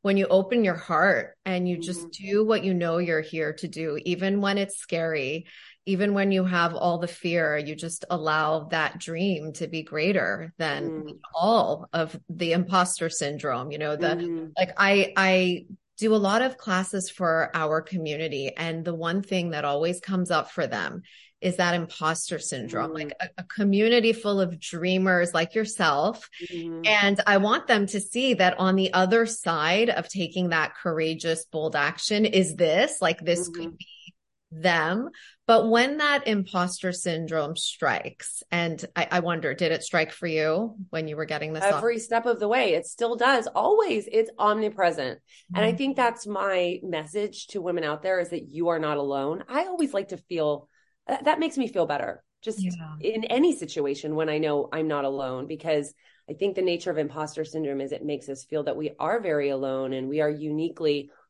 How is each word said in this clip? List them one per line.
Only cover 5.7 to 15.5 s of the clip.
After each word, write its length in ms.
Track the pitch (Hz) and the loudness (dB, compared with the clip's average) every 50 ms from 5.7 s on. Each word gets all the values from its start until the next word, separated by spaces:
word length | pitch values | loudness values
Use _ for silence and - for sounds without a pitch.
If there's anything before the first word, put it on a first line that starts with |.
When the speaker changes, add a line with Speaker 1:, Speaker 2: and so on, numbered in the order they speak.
| - _ - | -20 _ -4
Speaker 1:
even 280 | 190 196 180 202 208 202 | -2 0 0 2 2 2
when 180 | 196 196 196 | 2 2 2
you 120 | 190 190 185 | 2 2 2
have 320 | 185 180 175 170 170 165 | 2 2 2 2 2 0
all 220 | - - 175 180 170 | 0 0 0 0 0
the 100 | 175 170 | -2 -6
fear, 500 | - - - 175 170 175 160 151 151 151 | -6 -4 -4 0 0 2 2 2 0 -2
you 180 | 147 147 156 | -2 -4 -8
just 280 | 156 165 165 - - - - | -8 -8 -8 -8 -8 -6 -4
allow 560 | 180 170 156 156 151 156 156 151 160 160 147 | -4 -2 0 0 0 2 2 2 0 0 -2
that 340 | 156 170 160 156 - - 175 | -2 -2 0 0 0 -2 -6
dream 540 | - - 165 165 190 202 185 151 151 160 151 | -10 -8 -4 -2 0 0 0 0 -4 -6 -8
to 140 | - 165 147 | -8 -8 -6
be 160 | 170 160 156 | -6 -6 -8
greater 720 | - - 156 156 190 202 175 107 90 98 - 165 165 - - | -6 -4 0 2 2 2 2 2 0 -2 -4 -6 -10 -8 -4
than 320 | 165 151 143 147 170 165 | -4 -2 -2 -4 -4 -6
Speaker 2:
Mm. 300 | 160 156 151 151 - - - - - | -6 -8 -8 -10 -14 -16 -16 -8 -2
Speaker 1:
all 540 | 165 175 208 233 220 120 90 147 170 175 - - | 0 2 4 6 4 4 2 0 -4 -4 -4 -2
of 260 | 165 160 156 - 160 - - | -2 -2 -2 -6 -12 -12 -12
the 240 | 170 165 175 165 | -8 -4 0 0
imposter 580 | 165 180 175 175 180 185 180 180 - - 170 165 | 2 2 2 4 4 4 4 4 2 -4 -4 -4
syndrome, 640 | - - 156 143 151 147 - 143 123 123 127 151 | -4 -4 -4 -4 -4 -4 -4 -2 -2 -2 -4 -6
you 60 | 143 147 | -6 -6
know, 180 | 151 147 151 | -4 -4 -2
the 200 | 147 175 170 175 | 0 0 0 0
Speaker 2:
Mm-hmm. 320 | 170 175 170 165 165 160 160 - - | 0 -2 -4 -4 -6 -8 -4 0 0
Speaker 1:
like, 160 | 185 180 - - | 0 0 2 2
I, 360 | 202 196 196 202 196 - - | 4 6 6 4 4 2 2
I 500 | 196 190 190 185 185 185 180 | 2 4 6 6 4 4 2